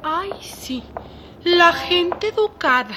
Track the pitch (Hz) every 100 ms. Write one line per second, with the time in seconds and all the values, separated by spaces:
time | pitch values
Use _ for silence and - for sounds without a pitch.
0 | 311 330 392 - - - - 254 - -
1 | - - - - 349 349 339 339 - 359
2 | 349 - 427 427 427 - 311 254 214